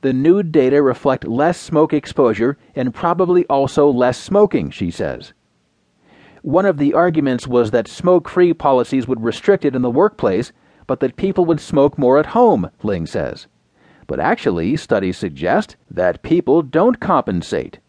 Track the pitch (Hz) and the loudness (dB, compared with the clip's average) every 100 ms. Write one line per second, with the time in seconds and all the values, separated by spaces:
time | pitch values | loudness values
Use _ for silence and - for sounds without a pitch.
0 | 135 127 147 196 175 156 131 143 139 123 | 0 0 4 2 2 2 4 4 2 0
1 | 143 131 78 117 156 175 - 160 156 147 | -2 -2 -4 -2 -2 -2 -2 0 0 -2
2 | - - 131 104 120 143 _ - 127 - | -4 0 0 2 -2 -4 _ -6 -6 -2
3 | 170 170 180 180 175 139 139 - 147 123 | -4 0 2 2 2 0 0 2 2 4
4 | 123 127 - 202 208 135 73 - 87 - | 0 -2 -2 2 2 0 -4 -6 -8 -4
5 | 80 62 - _ _ _ _ _ _ _ | -8 -8 -14 _ _ _ _ _ _ _
6 | _ _ _ _ - 160 196 147 143 147 | _ _ _ _ -2 0 2 0 0 2
7 | 180 160 139 123 123 120 113 117 107 - | 0 0 -2 -4 -2 0 2 0 -2 -4
8 | 180 180 - - 175 165 147 131 120 135 | 2 2 0 0 2 2 0 0 0 -4
9 | 120 123 117 143 - 196 143 127 123 123 | -2 -4 -4 -4 0 0 0 -2 -2 2
10 | 208 - 113 95 - _ _ _ - 127 | 0 0 -2 -2 -4 _ _ _ -8 -4
11 | 127 - 190 190 170 156 - 151 143 - | -4 -2 -4 0 0 0 -2 2 2 2
12 | 127 139 151 226 240 143 87 _ 107 95 | 2 2 2 2 4 4 -2 _ -4 -4
13 | 80 101 69 - - _ _ _ _ _ | -4 -6 -6 -8 -18 _ _ _ _ _
14 | - 65 90 214 - 87 85 151 - 107 | -10 -2 -2 0 -2 -2 -2 -4 -2 -2
15 | 95 90 98 69 87 160 208 - _ - | 0 -4 -8 -6 -2 -2 -2 -14 _ -2
16 | 90 85 - 170 147 156 143 156 220 247 | -2 -2 -2 -2 2 0 2 0 0 0
17 | - 160 120 90 85 87 - - | 0 0 0 -4 -4 -6 -6 -14